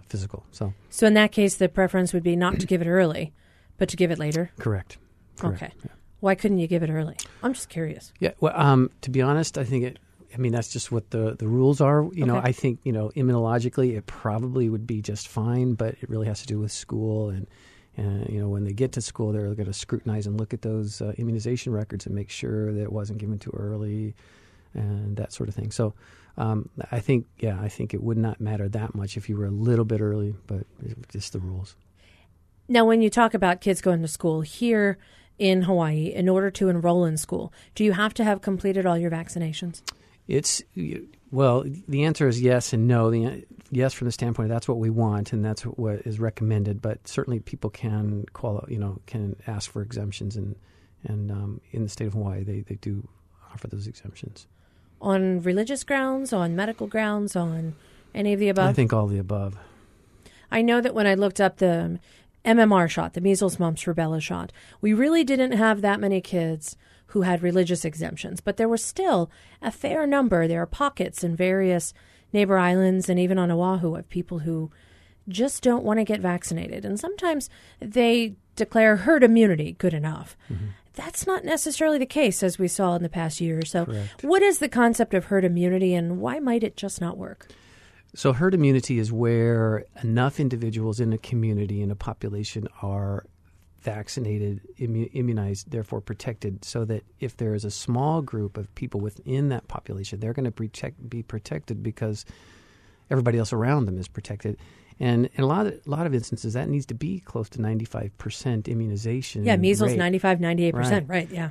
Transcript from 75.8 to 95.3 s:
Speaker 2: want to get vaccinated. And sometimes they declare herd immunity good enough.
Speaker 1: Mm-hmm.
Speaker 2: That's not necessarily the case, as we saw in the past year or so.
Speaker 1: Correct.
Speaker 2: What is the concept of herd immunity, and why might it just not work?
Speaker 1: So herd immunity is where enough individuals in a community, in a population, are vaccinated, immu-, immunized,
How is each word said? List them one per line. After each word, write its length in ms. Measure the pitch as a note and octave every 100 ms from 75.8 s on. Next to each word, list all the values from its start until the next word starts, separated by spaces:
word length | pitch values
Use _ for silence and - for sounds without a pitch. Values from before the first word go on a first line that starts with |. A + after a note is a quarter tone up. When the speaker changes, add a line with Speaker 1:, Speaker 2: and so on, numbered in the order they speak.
Speaker 2:
want 160 | G#3 A3
to 40 |
get 180 | G#3+ G#3
vaccinated. 640 | F3+ F3 - E3 E3+ - G3+
And 140 | G#3
sometimes 500 | E4 G4+ F4+ D4 - - - -
they 560 | A3 B3 A#3 A#3 A3+ G3 _ -
declare 420 | G#3+ A3+ A3 G#3
herd 260 | A3 D#4
immunity 500 | A#3+ A3+ G#3+ D#3+ D#3 F3
good 160 | F3+ D#3
enough. 420 | D#3 D#3 D#3 - -
Speaker 1:
Mm-hmm. 160 | F#2+ G#2 G2 _
Speaker 2:
That's 320 | - E4+ - F#4+
not 200 | F#4 E4+
necessarily 520 | D#4+ D#4 - D#4 D4
the 80 | C4
case, 380 | D4+ A#3+ -
as 160 | F#3 F3
we 80 | F3+
saw 280 | - F#3 E3+
in 80 |
the 40 | E3
past 320 | F#3 E3 -
year 200 | E3+ D#3+
or 60 | D#3
so. 200 | F3 E3+
Speaker 1:
Correct. 380 | G#2+ G#2 -
Speaker 2:
What 180 | C#4 F#4+
is 180 | G4+ -
the 80 | D4+
concept 460 | A#3+ A#3 - A3+
of 120 | F#3+ -
herd 200 | G3 F#3
immunity, 480 | F3 F3+ F#3 F#3
and 260 | F3 E3+ F3+
why 200 | A#3 C#4+
might 260 | C4 A#3 A3
it 100 | -
just 240 | G3 -
not 180 | E3+ F#3+
work? 300 | F#3+ - - - - - - _ _
Speaker 1:
So 200 | - C#3
herd 200 | B2 F#3
immunity 460 | F#3 C#3+ C3 - A#2+
is 100 | A2
where 760 | A2+ A#2 A#2 A#2 A#2 A2 G#2+ - -
enough 340 | A2+ A2+ C3 D3
individuals 640 | C3+ A#2+ A2+ A2 A2 G#2+
in 140 | A2+
a 40 | A2
community, 640 | - A#2 A2+ G#2 G2+ G2+
in 100 | G2+
a 40 | G#2
population, 720 | - - G#2+ G2+ G#2+ A2 G#2+ -
are 440 | G2 G2+ G2+ G2+ - _ _ _ _ _
vaccinated, 800 | B2 G#2+ G#2 - G#2+ G#2 G2+ G2 - -
immu-, 300 | A#2+ A2+ A#2
immunized, 580 | C#3 B2